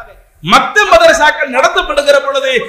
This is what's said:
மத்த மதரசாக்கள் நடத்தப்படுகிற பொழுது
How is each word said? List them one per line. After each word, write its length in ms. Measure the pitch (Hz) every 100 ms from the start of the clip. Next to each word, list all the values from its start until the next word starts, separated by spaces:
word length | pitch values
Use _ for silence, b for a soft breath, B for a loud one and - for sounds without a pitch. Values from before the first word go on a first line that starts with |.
| - - _ _
மத்த 320 | 151 240 285 -
மதரசாக்கள் 680 | 403 339 330 311 302 302 277
நடத்தப்படுகிற 600 | 247 330 381 330 285 285 277
பொழுது 320 | 277 277 262 254